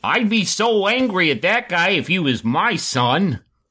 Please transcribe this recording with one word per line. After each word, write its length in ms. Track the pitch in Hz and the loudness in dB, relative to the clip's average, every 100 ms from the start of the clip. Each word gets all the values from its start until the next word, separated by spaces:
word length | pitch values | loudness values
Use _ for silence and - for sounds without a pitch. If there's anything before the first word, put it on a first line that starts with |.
I'd 260 | - 190 220 | 0 0 2
be 160 | 220 | 0
so 440 | 180 - 226 214 196 | 0 0 0 2 0
angry 420 | 247 254 185 165 | 0 0 0 0
at 120 | 127 | 0
that 260 | 170 214 - | 0 -2 -2
guy 220 | 175 175 | 0 0
if 180 | 190 - | 0 -2
he 100 | 185 | -2
was 260 | 147 117 | 0 -2
my 320 | 117 139 226 190 | 0 0 0 -2
son. 680 | - 131 120 143 196 113 _ _ _ | -2 0 2 2 0 -2 _ _ _